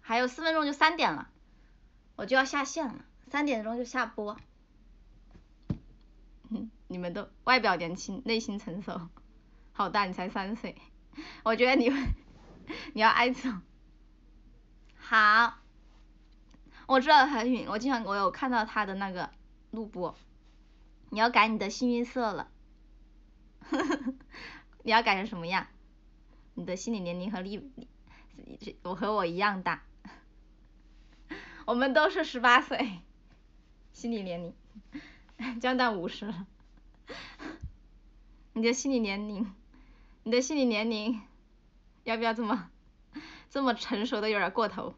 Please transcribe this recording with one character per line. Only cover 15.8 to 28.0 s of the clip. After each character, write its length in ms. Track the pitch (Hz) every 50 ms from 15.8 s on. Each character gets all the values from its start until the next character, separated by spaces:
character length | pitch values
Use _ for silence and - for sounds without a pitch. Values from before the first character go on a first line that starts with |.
| - - - - - - - - - - - - - - - - - - - - -
我 140 | - 262 269
知 80 | 247 302
道 180 | 311 294 262
很 240 | 294 294 233 220 247
允， 160 | 254 220 -
我 100 | - 196
经 160 | 220 233 277
常， 120 | 269 233 226
我 100 | 196 202
有 160 | - 302 -
看 180 | - - 294 262
到 160 | 247 233 214
他 220 | 214 - 220 208
的 80 | 196 196
那 160 | 190 202 196
个 200 | 180 180 156 - - - - - - - - -
录 140 | - 220 220
播。 300 | 208 - 175 180 160 165 - - - - - - - - - - - - - - - - - - -
你 80 | - 208
要 120 | 220 240
改 180 | 240 233 208 220
你 100 | 220 208
的 100 | 202 196
幸 220 | - - 254 247
运 140 | 240 233 240
色 280 | 233 - 254 240 214
了。 160 | 190 151 - - - - - - - - - - - - - - - - - - - - - - _ -
<laughs> 100 | - - - 320 370 285 339 - 269 240 - - - - - - - - - - - - - -
你 100 | - 226
要 100 | 214 226
改 140 | 226 226 196
成 100 | 190 196
什 100 | 220 220
么 120 | 180 165 170
样？ 180 | 190 185 - - - - - - - - - - - - - - - - - - -
你 100 | - 175
的 120 | 170 180
心 180 | 180 - 233 233
理 60 | 208
年 180 | 180 175 175 180
龄 140 | 180 190
和 80 | 196 185
丽， 320 | 180 196 208 196 285 269 - - - - - -